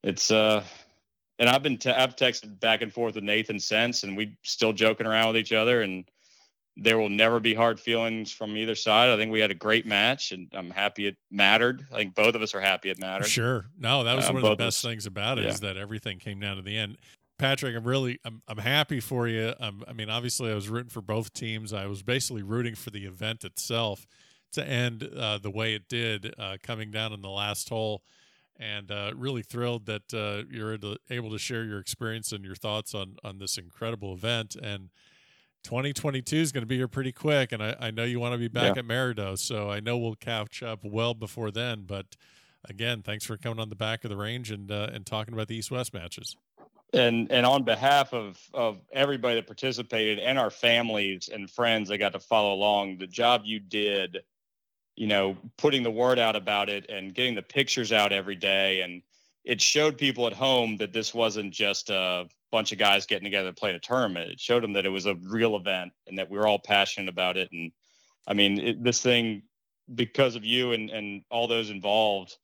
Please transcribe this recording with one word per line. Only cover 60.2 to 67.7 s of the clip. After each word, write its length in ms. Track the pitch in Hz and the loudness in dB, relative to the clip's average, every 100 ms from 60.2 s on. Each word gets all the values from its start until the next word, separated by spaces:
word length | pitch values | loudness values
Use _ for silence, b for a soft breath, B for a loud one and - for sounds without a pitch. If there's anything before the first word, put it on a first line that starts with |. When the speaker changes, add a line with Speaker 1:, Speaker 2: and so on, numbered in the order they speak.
| 120 | -2
Speaker 1:
at 80 | |
home 440 | 117 131 127 113 104 | 2 4 4 4 0
that 160 | 104 | -2
this 200 | 110 107 | -2 -2
wasn't 400 | 117 113 104 101 | 2 2 2 -6
just 360 | 92 104 98 - | 0 0 0 -2
a 380 | 98 92 90 90 _ _ | 0 0 -2 -4 _ _
bunch 200 | 113 104 | 0 0
of 60 | 101 | 2
guys 280 | 104 101 - | 4 4 2
getting 200 | 101 101 | -4 0
together 240 | 98 92 | -2 -2
to 40 | |
play 220 | 87 107 87 | -2 -2 -2
a 40 | |
tournament. 520 | - 127 117 90 82 | 0 0 2 -2 -6
It 80 | - | -8
showed 240 | - 120 | 2 2
them 100 | 110 | 2
that 120 | 101 95 | 0 0
it 40 | |
was 160 | 95 95 | 0 -2
a 100 | 90 | -4
real 400 | 92 110 113 104 | -4 2 2 2
event 340 | 92 92 90 _ - | -2 -4 -4 _ -12
and 100 | 95 | -8
that 120 | 85 | -6
we 80 | 101 | 2
were 100 | 107 | 4
all 100 | 101 | 4
passionate 500 | - 101 98 - 95 | 4 4 4 0 -6
about 260 | 90 92 90 | -2 0 0
it. 140 | 92 | -4
And, 200 | 85 82 | -6 -10